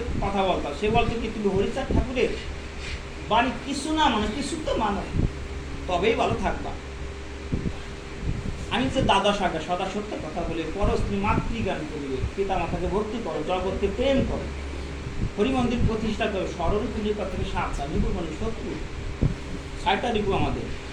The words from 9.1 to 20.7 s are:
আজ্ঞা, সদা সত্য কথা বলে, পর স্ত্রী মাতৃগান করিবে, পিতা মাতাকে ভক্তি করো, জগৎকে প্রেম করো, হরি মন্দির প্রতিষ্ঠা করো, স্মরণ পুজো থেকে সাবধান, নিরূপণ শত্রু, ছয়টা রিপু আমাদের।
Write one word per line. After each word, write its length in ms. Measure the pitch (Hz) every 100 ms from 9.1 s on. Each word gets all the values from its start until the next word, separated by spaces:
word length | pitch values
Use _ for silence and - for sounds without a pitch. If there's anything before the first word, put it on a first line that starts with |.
| 196 202 202
আজ্ঞা, 180 | 180 160
সদা 240 | 175 180 190
সত্য 220 | 208 202 156
কথা 240 | 156 175 165
বলে, 120 | 165 160
পর 220 | 190 214 214
স্ত্রী 200 | 208 196
মাতৃগান 640 | 202 - 214 226 196 165
করিবে, 380 | 151 151 139 131 - -
পিতা 220 | 196 185
মাতাকে 280 | 165 170 175
ভক্তি 320 | 190 214 254
করো, 180 | 165 156 151
জগৎকে 400 | 185 185 - 196 214
প্রেম 280 | 269 262 190
করো, 160 | - - - - - - - - - - -
হরি 120 | 240
মন্দির 280 | 262 233 240 -
প্রতিষ্ঠা 380 | 220 220 202 214
করো, 200 | 190 170
স্মরণ 400 | - 170 208 233 220
পুজো 180 | 208
থেকে 360 | 202 190 196 185
সাবধান, 360 | 185 165 - 147
নিরূপণ 340 | 190 220 190 165 151
শত্রু, 340 | 220 220 - - - - - - 151 - - - - -
ছয়টা 280 | 175 202 247
রিপু 200 | 214 196
আমাদের। 300 | 180 127 123 120